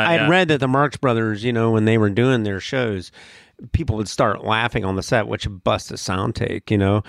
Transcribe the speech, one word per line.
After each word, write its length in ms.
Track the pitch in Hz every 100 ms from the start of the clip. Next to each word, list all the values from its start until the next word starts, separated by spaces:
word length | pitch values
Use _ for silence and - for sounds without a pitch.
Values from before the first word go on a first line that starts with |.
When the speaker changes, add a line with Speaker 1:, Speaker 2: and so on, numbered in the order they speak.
Speaker 1:
I 120 | 139
had 80 | 170
Speaker 2:
yeah. 60 | 151
Speaker 1:
read 200 | 180 180
that 120 | 147
the 80 | 131
Marx 280 | 131 143 -
Brothers, 460 | 135 113 110 104
you 80 | 117
know, 200 | 117 113
when 140 | 110 107
they 120 | 113
were 120 | 104
doing 340 | 98 127 127
their 160 | 104 95
shows, 500 | - 135 120 98 90 - - - - - 123
people 240 | - 160 107
would 120 | 101
start 340 | - 123 98
laughing 400 | 107 107 117 123
on 120 | 98 95
the 60 |
set, 240 | 92 123 110
which 180 | 107 104
would 160 | 95
bust 300 | 113 107 -
a 40 | -
sound 380 | - 92 104
take, 340 | 110 - 92 -
you 80 | 107
know? 280 | 98 104